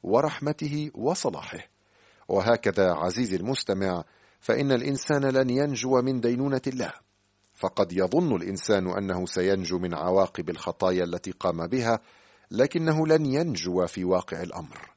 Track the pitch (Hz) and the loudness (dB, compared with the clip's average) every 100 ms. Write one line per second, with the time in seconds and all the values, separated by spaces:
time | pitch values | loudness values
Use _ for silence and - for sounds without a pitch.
0 | 87 113 147 - 147 151 151 147 151 - | 2 2 2 -2 -6 -4 -4 -4 -6 -4
1 | 120 190 131 76 - - - _ _ _ | -2 0 -2 -4 -12 -14 -16 _ _ _
2 | _ _ - 95 98 117 104 98 92 80 | _ _ -2 2 4 2 2 4 4 4
3 | 87 95 120 92 104 135 - 95 95 87 | 0 0 -2 -2 -2 -4 -2 -2 0 -2
4 | - _ _ _ - 113 139 127 135 139 | -6 _ _ _ -2 0 2 2 0 -4
5 | - 147 139 131 127 127 147 123 127 127 | 0 2 4 2 2 2 0 -2 2 2
6 | 127 127 117 123 139 131 135 131 104 - | 2 0 0 0 0 0 -2 -4 -6 -8
7 | _ _ _ _ _ _ 95 - 90 90 | _ _ _ _ _ _ -4 0 0 2
8 | 92 139 175 98 90 95 - 101 92 92 | 2 2 2 0 -2 -6 0 2 2 -2
9 | 98 90 90 95 92 98 85 90 90 82 | -2 -2 -2 0 2 0 0 -2 -2 -2
10 | 87 95 92 - 80 85 - - 92 92 | 2 2 2 -2 -8 -6 -8 0 0 2
11 | 87 87 - 90 92 82 85 127 117 113 | 0 -4 -8 -4 -4 -2 -2 -2 0 0
12 | - _ _ _ _ 107 135 170 160 156 | -4 _ _ _ _ 0 0 2 0 2
13 | 156 156 147 139 170 101 90 90 87 - | 4 4 4 0 0 -2 -2 0 0 -2
14 | 90 92 - 87 87 - - - - | 0 0 0 -8 -8 -10 -12 -16 -20